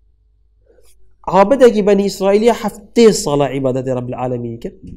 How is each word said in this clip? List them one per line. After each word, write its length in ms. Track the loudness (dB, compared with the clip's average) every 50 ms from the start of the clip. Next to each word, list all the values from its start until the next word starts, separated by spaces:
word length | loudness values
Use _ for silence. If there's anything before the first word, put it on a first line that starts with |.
| _ _ _ _ _ _ _ _ _ _ _ _ _ _ _ _ _ _ _ _ -20 -20 _ _ -6
عابده 480 | 0 2 2 4 4 4 4 4 4
که 120 | 4 2 2
بنی 220 | 2 2 2 0
اسرائیلی 440 | -2 -4 -4 -2 0 0 2 2 0
هفته 640 | 0 0 -4 -10 -10 -12 -18 -4 2 4 4 4
سال 300 | 4 2 -2 -2 -2 -2
عبادت 460 | -2 -2 -4 -4 -4 -4 -4 -4 -4
رب 200 | -6 -6 -6 -6
العالمین 520 | -8 -8 -8 -6 -6 -6 -8 -8 -10 -12 -12
کرد. 140 | -14 -16 -16 -18 -20 -20 -20